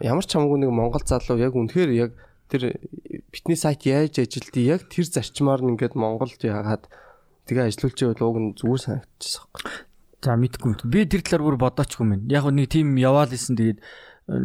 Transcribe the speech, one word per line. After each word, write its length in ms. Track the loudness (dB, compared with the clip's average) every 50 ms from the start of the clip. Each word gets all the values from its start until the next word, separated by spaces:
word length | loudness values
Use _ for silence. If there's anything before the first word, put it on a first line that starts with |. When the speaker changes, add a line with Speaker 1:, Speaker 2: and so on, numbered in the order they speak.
Speaker 1:
ямар 240 | -2 0 0 0 0
ч 120 | 0 0 2
хамаагүй 260 | 2 2 2 2 2
нэг 60 | 2 2
Монгол 300 | 2 0 0 0 0 0
залуу 320 | 2 0 0 0 0 0 0
яг 120 | 0 0 0 0
үнэхээр 320 | -2 0 0 0 2 2 2
яг 180 | 2 2 0 -2 -10 -20 -20 _ _ _ -4
тэр 300 | -4 -2 -2 -2 -4 -6 -10 -14 -16 -16 -16 -14 -16 -16 -16 _ -18
битний 260 | -10 -2 -2 -2 0
сайт 240 | 2 0 0 0 0
яаж 360 | 0 2 2 2 0 0 0 -2
ажилдгийг 460 | -2 -2 -8 -10 -6 -2 0 2 2
яг 100 | 2 0 -2 -6
тэр 160 | -4 -4 -2 -2
зарчмаар 520 | -2 -4 -4 -4 -4 0 0 2 2 2
нь 140 | 2 0 0
ингээд 240 | 0 -2 -2 -2 -2
Монголд 400 | -2 -2 -2 -2 -4 -6 -6 -4
яагаад 460 | -4 -2 -2 -2 -2 -2 -2 -4 -4 -10 -20 -20 -20 -20 -20 _ _ _ _ _ _ -4
тэгээ 200 | -2 0 0 -2
ажиллаулж 300 | -2 -2 -4 -4 -2 0
байвал 280 | 0 0 0 0 0 0
уг 80 | 0 0
нь 80 | -2 -4 -4
зүгээр 240 | -4 -2 0 0 0 -2
санагдчихсан 580 | -4 -6 -6 -8 _ _ -14 -10 -10 -10 -10 -12 _
байхгүй. 220 | -18 -14 -12 -12 -12 -14 -16 _ _ _ -20 _ _ -6 -2
Speaker 2:
За, 120 | 0 2 2
мэдгүй. 320 | 2 0 -2 -2 -2 -2 -2 -2 -2 0
Би 160 | 2 2 2
тэр 160 | 2 0 -2
талаар 240 | 0 2 0 2 2
бүр 120 | 2 2 2
бодоочгүй 440 | 0 0 0 0 -4 -4 -2 -2 0 0
юм. 160 | 0 0 0 0 0
Яг 160 | 2 2 2
нэг 240 | 2 2 2 2 2
тийм 240 | 2 2 4 2
яваал 320 | 4 4 4 6 4 4 2
исэн. 320 | 0 -6 -4 -2 0 2
Тэгээд, 180 | 2 2 0 -2 -6
э, 480 | -20 -20 -20 -20 -20 -20 _ _ -6 -4 -2 -2